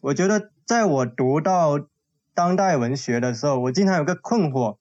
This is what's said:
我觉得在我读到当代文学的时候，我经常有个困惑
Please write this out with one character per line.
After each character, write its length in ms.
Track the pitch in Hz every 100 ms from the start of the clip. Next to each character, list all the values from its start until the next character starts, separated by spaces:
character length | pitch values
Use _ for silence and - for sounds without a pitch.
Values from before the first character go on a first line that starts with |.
我 100 | 135
觉 160 | 143 185
得 220 | 214 208 _ -
在 180 | 233
我 220 | 214 143 123
读 340 | - 131 143
到 460 | 160 185 160 147 143 _ _ _ _
当 200 | - 175
代 220 | 185 196 156
文 180 | 117
学 240 | 135 - 120
的 140 | 123
时 140 | 117 147
候， 120 | 135
我 120 | 127
经 140 | 131 196
常 100 | 180
有 80 |
个 100 | 151
困 360 | 180 - 233 165
惑 260 | 131 117 101